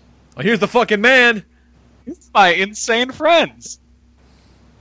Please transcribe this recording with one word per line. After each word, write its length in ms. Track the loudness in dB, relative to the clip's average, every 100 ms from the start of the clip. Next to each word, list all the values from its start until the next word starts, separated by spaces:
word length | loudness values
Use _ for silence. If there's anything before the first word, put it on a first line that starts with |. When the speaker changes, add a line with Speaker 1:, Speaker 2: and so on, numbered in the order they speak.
| _ _ _ -6
Speaker 1:
Oh, 40 |
here's 180 | -2 -2
the 80 | 0
fucking 320 | -2 0 0
man. 420 | 2 4 2 0 -6 _ _ _ _ _ -20
Speaker 2:
He's 240 | -20 _
my 160 | 2 2
insane 640 | 2 -4 -6 -4 -4 -4
friends. 680 | -4 0 2 0 -6 -20 -20 _ _ _ _ _ _ _ _ _ _